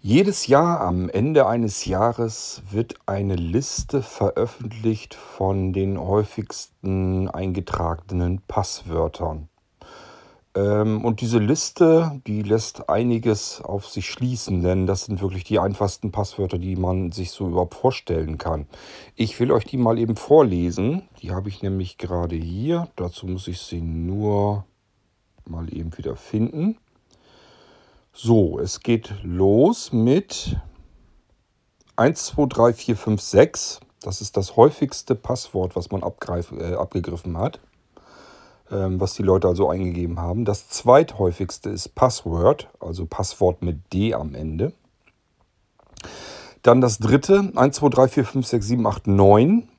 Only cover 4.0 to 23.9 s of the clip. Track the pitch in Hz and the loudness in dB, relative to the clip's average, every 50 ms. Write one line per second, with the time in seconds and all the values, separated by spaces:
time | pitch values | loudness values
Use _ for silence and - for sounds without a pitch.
4 | - - - - 107 - - - 110 113 - - 123 110 113 113 110 110 110 107 | -4 -4 -4 -2 -2 -2 0 -2 -4 -4 -6 -12 -12 -12 -12 -4 -2 -2 -2 -2
5 | - - - - - - - - 98 98 98 98 95 92 90 98 95 98 98 90 | -8 -18 -20 -20 -20 -20 -8 -4 -2 -2 0 0 -2 -2 -2 -2 -2 -2 -4 -4
6 | - - 101 104 104 - - - 104 - - - - - _ _ - 95 95 95 | -2 0 0 0 0 -2 -6 -12 -10 -10 -12 -14 -14 -14 _ _ -6 -4 -2 -2
7 | 95 92 95 92 95 - - - 95 92 87 - - - - - 85 82 80 80 | 0 0 0 -2 -2 -4 -6 -6 -6 -4 -6 -6 -6 -6 -6 -4 -4 -4 -4 -8
8 | - - 95 90 87 87 90 95 _ - - 107 92 - - - - 90 82 80 | -10 -6 -4 -2 -2 -2 -4 -6 _ -6 -4 -4 -4 -4 -8 -12 -10 -6 -4 -2
9 | 82 78 - - 87 82 78 78 78 - _ _ _ _ _ _ - - - - | -2 -4 -4 -6 -8 -8 -8 -10 -14 -16 _ _ _ _ _ _ -20 -20 -20 -20
10 | - - - - - _ _ _ _ _ _ 98 101 101 104 107 110 110 107 107 | -20 -20 -20 -20 -20 _ _ _ _ _ _ 0 0 2 2 2 2 0 0 0
11 | 117 120 113 110 123 110 117 117 104 104 151 160 - - - - 175 160 160 165 | 0 -2 -2 -2 -2 0 2 2 2 2 0 0 -2 -8 2 4 4 6 6 4
12 | 165 160 143 135 _ 113 104 107 104 98 107 113 107 - - - - - 78 104 | 4 0 -4 -8 _ -6 -6 -4 0 0 0 0 0 -6 -12 -10 -4 -2 0 0
13 | 120 123 117 113 117 117 107 101 - - - - - - 101 101 101 - - 101 | 2 0 0 0 2 0 0 0 -2 -10 -12 -12 -10 -8 -8 -8 -8 -8 -10 -8
14 | 92 - - - 123 127 123 110 - - 95 90 87 90 90 95 92 92 98 95 | -8 -8 -6 -4 -4 -4 -4 -6 -4 -4 -2 0 0 2 2 2 0 0 -2 -2
15 | - - 104 87 98 95 92 95 - - 104 101 90 98 101 - 104 95 - - | -4 -6 -6 -4 -4 -4 -6 -6 -6 0 0 0 0 0 0 -2 -2 -2 -2 -4
16 | - 104 - 104 98 - - - 98 90 - 87 87 95 92 92 92 90 92 95 | -8 -6 -4 -4 -6 -4 -4 -4 -4 -4 -4 -4 -4 -4 -2 -2 0 0 0 -2
17 | 95 85 87 - 90 87 - - 101 90 85 90 90 85 - - - 131 127 - | -2 -4 -6 -8 -8 -8 -6 -6 -6 -2 0 0 -2 -2 -4 0 0 0 0 0
18 | _ - 87 80 78 78 80 - - 85 82 76 73 _ - - - - - - | _ -4 -4 -4 -2 -4 -6 -6 -6 -6 -6 -6 -8 _ -18 -20 -20 -20 -20 -20
19 | - - _ - 113 104 - - 120 127 - 113 104 - - 127 120 113 117 117 | -20 -20 _ -4 -4 -4 0 -2 0 2 2 0 0 -2 -2 0 0 2 2 0
20 | 117 113 110 - - - 147 160 143 110 90 87 85 87 82 90 95 123 160 190 | 0 -2 -2 -6 2 6 6 8 8 6 2 0 -2 -2 -2 -2 -2 -2 -2 -4
21 | - _ _ - - 87 90 90 98 104 95 - - 98 95 95 92 90 - - | -6 _ _ -16 -10 -8 -6 -6 -6 -8 -10 -6 -6 -4 -4 -4 -6 -6 -8 -12
22 | - 87 92 87 87 85 87 80 80 82 87 98 120 156 170 170 170 - _ - | -8 -6 -4 -4 -4 -4 -4 -6 -6 -6 -6 -6 -2 -2 -2 -2 -4 -8 _ -8
23 | 90 87 - - - 92 92 92 - - 90 87 - - 87 85 82 82 | -8 -8 -8 -10 -8 -8 -8 -8 -8 -10 -10 -10 -10 -10 -8 -8 -6 -6